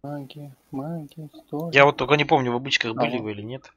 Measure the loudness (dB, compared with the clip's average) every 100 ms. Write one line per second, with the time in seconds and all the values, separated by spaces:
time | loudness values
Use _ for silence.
0 | -8 -10 -10 -14 -16 -18 _ -8 -6 -8
1 | -8 -14 -16 -16 _ -6 2 6 6 4
2 | 2 2 4 2 2 -2 0 -2 -2 0
3 | 0 0 -4 -8 -8 -12 -14